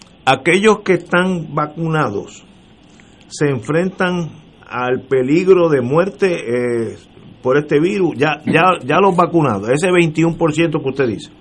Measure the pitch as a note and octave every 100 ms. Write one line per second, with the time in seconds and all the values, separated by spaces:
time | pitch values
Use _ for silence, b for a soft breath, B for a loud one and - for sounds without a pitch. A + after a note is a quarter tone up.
0 | B - - C3 - F#3 G#3+ G#3 G3+ E3+
1 | - F3 F#3 F3+ D3+ D3 D3+ E3 E3 D#3
2 | B2+ G2+ - - - - _ _ - B
3 | B B B - D3 B2+ - D#3 F#3 F#3
4 | F#3 F3 D#3+ - - _ - A#2 B2 B2+
5 | - C3 B2+ D#3+ F#3 F3+ E3+ C#3+ A#2+ D3+
6 | F#3+ F#3+ F#3+ E3+ A2 B2 B2 A#2+ A2+ G2
7 | - - - - B2+ C#3 D3 D3 E3+ G#3
8 | E3+ A#2+ D3+ D3 - D#3 F#3 F3 B2 D#3
9 | G3 F3+ E3+ E3+ C#3+ G2+ G#2 C#3+ F#3 F3+
10 | E3+ D#3 E3 D#3+ D#3+ D3 E3 D3+ C3+ B2+
11 | B2+ F#2+ - -